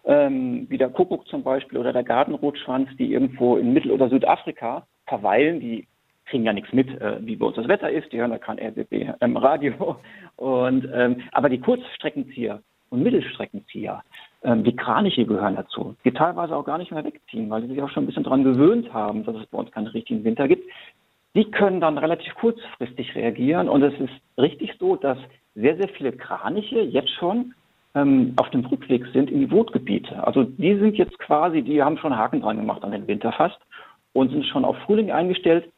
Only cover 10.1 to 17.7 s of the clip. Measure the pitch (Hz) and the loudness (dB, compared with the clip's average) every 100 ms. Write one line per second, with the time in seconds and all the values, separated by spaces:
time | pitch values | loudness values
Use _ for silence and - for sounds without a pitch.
10.1 | - 180 - 131 127 127 131 131 120 123 | -20 -20 -8 -2 0 2 0 0 0 2
11.1 | 123 - - 147 - 127 247 - - 151 | 0 -2 2 2 2 0 0 -2 -8 -8
12.1 | 147 127 - 113 104 _ _ _ 123 196 | -6 -10 -6 -6 -6 _ _ _ 0 2
13.1 | 220 131 - 104 101 - - 104 - _ | 2 -2 -10 -10 -10 -12 -10 -10 -10 _
14.1 | - - _ 127 113 120 123 - 117 202 | -20 -20 _ 0 2 2 0 0 2 2
15.1 | - 110 101 104 98 - 120 120 - 127 | 2 0 2 0 -2 -8 -8 -10 -2 -2
16.1 | 131 160 170 165 151 147 156 180 156 151 | 2 0 0 -4 -4 -4 -6 -6 -8 -8
17.1 | - _ 113 107 110 120 | -12 _ -8 -4 -4 -4